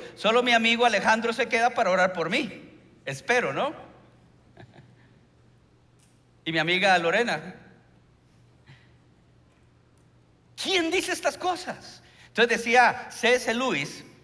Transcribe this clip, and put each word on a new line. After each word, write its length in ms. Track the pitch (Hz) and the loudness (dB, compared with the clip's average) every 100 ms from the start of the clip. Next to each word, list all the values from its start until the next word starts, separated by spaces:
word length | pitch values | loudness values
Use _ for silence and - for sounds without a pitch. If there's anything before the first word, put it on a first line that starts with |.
| - - | -12 -4
Solo 260 | 208 240 | 0 2
mi 100 | 247 | 4
amigo 320 | 233 226 233 | 2 2 2
Alejandro 480 | 240 202 214 226 233 | 2 2 2 0 0
se 140 | 233 233 | -2 -2
queda 240 | 233 240 | 2 2
para 200 | 240 196 | 2 2
orar 220 | 185 185 | 2 2
por 160 | 175 160 | 0 -2
mí. 400 | 254 240 - - - - _ | -4 -4 -10 -20 -20 -20 _
Espero, 480 | - 135 - 247 208 | -12 -8 -2 0 0
¿no? 200 | 147 269 - - - _ _ _ _ _ - | -2 -4 -6 -18 -20 _ _ _ _ _ -20
<laughs> 1900 | - - - _ _ _ _ _ _ _ _ _ _ _ _ _ _ _ | -20 -20 -20 _ _ _ _ _ _ _ _ _ _ _ _ _ _ _
Y 60 | 165 | -6
mi 80 | 160 | -2
amiga 400 | 165 185 196 180 | 0 2 4 4
Lorena. 560 | 165 202 233 156 180 - - - _ _ _ _ _ _ _ _ - - _ _ _ _ _ _ _ _ _ _ _ _ _ _ _ _ _ - | 2 0 0 -4 -8 -18 -20 -20 _ _ _ _ _ _ _ _ -20 -20 _ _ _ _ _ _ _ _ _ _ _ _ _ _ _ _ _ -10
¿Quién 300 | 302 370 330 | -2 -2 0
dice 220 | 359 359 | -2 -2
estas 260 | 339 - - | -4 -4 -2
cosas? 640 | 359 349 254 - - - - - - | -4 -4 -8 -12 -16 -20 -20 -20 -6
Entonces 300 | - 233 220 | 0 2 2
decía 480 | 233 247 233 - - | 2 6 6 2 -8
C 240 | - 240 247 | -2 2 2
S 180 | - | 0
Lewis 500 | 233 262 147 143 - - - | -2 -2 -4 -6 -12 -20 -20